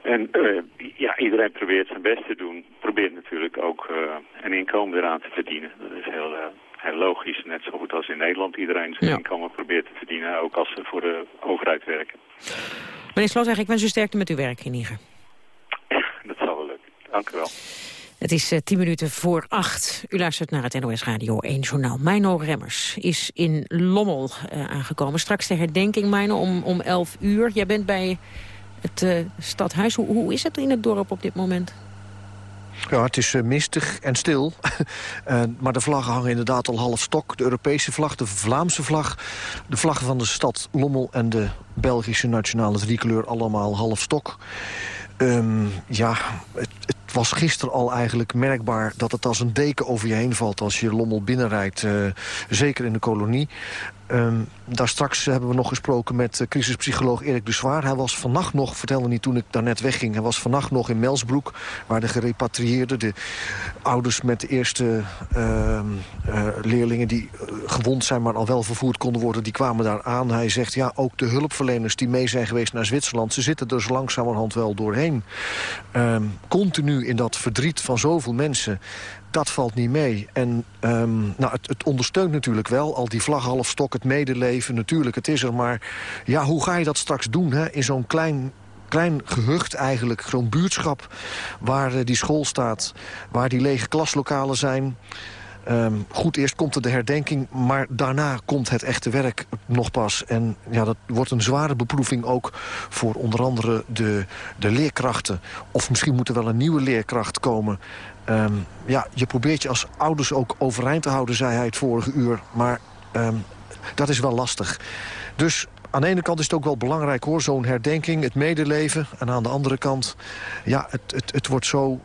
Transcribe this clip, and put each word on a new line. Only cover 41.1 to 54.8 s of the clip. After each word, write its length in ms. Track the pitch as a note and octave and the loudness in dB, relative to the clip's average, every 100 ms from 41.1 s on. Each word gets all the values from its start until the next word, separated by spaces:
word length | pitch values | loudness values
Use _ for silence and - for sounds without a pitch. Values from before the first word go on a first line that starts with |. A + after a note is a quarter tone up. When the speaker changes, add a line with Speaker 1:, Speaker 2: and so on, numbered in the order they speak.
Speaker 3:
en 180 | B2+ A2+ | 0 2
de 180 | A2 G2+ - - | 2 0 -4 -8
Belgische 540 | - C3 A#2+ A#2 A2 B2 | 0 2 2 2 0 2
nationale 500 | A#2 G#2 A#2 G#2+ G#2 | 2 2 2 2 2
driekleur 480 | G#2 A#2 A#2 A2+ - | 2 2 2 2 0
allemaal 480 | A#2 A2+ G#2+ G#2 G2+ | 0 0 2 0 0
half 220 | A2+ G#2+ | 0 0
stok. 380 | - D3+ - - - - - - - - - - | 0 0 -2 -12 -12 -10 -8 -8 -8 -10 -14 0
Ehm, 480 | B2+ A#2+ A2+ A2 G#2 G2 - | 4 4 4 2 2 -2 -4
ja, 280 | A2 A#2 A2+ - - - | 0 2 2 -2 -6 -10
het, 160 | - - - - | -8 -8 -8 -6
het 280 | - - | -6 -2
was 180 | B2+ A#2 | 0 2
gisteren 420 | - D#3+ - B2+ | 2 2 2 0
al 200 | C3 B2 | 2 2
eigenlijk 400 | B2 A#2 A#2+ A2+ | 2 2 0 0
merkbaar 600 | A#2+ C3+ C3 A2 A2+ A2 - | 2 2 2 0 0 0 0
dat 140 | A#2+ | -2
het 140 | A#2+ B2+ | 0 0
als 140 | A#2 | 0
een 140 | B2 | 0
deken 340 | A2 D3 C#3+ B2+ | 2 2 0 -2
over 200 | A#2 A2+ | 0 0
je 60 | |
heen 200 | A2 B2 A2+ | 2 2 2
valt... 260 | A2+ G2 | 0 0
als 180 | G#2+ - | -2 0
je 140 | A2+ A2 | 2 2
Lommel 280 | A2+ G#2+ | 2 0
binnenrijdt, 600 | G2+ B2+ A#2 G#2 G2 - | 0 2 2 2 -2 -2
eh, 80 | G#2+ G#2 G2+ G2 - - - | 0 2 0 -2 -8 -8 -4
zeker 360 | G#2+ C#3+ C3 A#2+ | 2 2 2 -2
in 80 | |
de 60 | A2 | 0
kolonie. 500 | A#2+ G#2+ G#2 B2 D3 - - - - - - | 0 0 2 2 0 -6 -10 -10 -10 -12 -2
Ehm, 280 | B2 A#2 A2+ G#2+ - - | 2 4 2 -2 -8 -8
daar 220 | B2 | 0